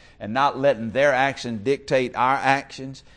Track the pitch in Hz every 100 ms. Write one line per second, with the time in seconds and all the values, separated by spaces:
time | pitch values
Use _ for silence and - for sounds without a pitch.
0 | - - 110 120 143 131 139 113 113 120
1 | 143 131 135 131 123 113 107 139 - 131
2 | 127 - 123 135 131 139 - - 135 135
3 | -